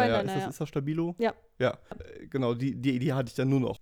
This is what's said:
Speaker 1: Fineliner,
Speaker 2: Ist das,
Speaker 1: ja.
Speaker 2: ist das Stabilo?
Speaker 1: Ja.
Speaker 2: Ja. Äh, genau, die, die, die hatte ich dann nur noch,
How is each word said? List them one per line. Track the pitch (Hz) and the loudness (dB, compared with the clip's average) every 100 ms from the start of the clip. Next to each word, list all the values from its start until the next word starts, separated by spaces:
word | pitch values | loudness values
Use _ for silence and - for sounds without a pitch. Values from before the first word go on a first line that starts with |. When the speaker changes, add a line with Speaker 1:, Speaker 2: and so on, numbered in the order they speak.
| 247 113 | 4 2
Speaker 1:
Fineliner, | |
Speaker 2:
Ist | - | 0
das, | - | -2
Speaker 1:
ja. | - | -4
Speaker 2:
ist | - | -6
das | 151 | -4
Stabilo? | 147 139 160 170 175 | -4 -2 -2 -2 0
Speaker 1:
Ja. | 226 - _ - | -2 -2 _ 0
Speaker 2:
Ja. | 123 - - - - - | 0 0 -14 -16 -16 -18
Äh, | - | -6
genau, | 135 120 | 0 0
die, | 120 135 | 0 -2
die, | 123 131 123 | 0 0 2
die | 139 | 0
hatte | 135 120 | 0 -2
ich | |
dann | - 135 | 0 2
nur | 135 | 4
noch, | 117 - | 2 -4